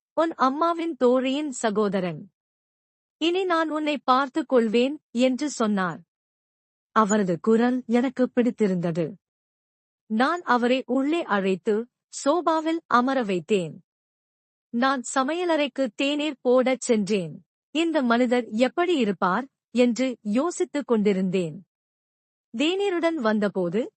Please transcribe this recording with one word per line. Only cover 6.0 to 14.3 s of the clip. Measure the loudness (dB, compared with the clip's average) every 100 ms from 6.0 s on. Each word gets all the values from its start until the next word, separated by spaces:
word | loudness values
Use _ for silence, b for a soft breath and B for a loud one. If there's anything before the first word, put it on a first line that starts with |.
| -14 _ _ _ _ _ _ _ _
அவரது | 2 2 2 0 0
குரல் | 2 4 4 0 0
எனக்கு | 0 0 0 0
பிடித்திருந்தது. | 2 0 2 0 0 -2 -2 -4 -8 _ _ _ _ _ _ _ _ -4
நான் | 0 0 0
அவரை | 0 2 2 0 0
உள்ளே | 0 0 -2
அழைத்து, | 0 0 0 -2 0 -2 -4 _ _
சோபாவில் | -4 0 0 2 0 0 -4 0
அமர | 2 2 0
வைத்தேன். | -2 -2 0 -2 -2 -10 _ _ _ _ _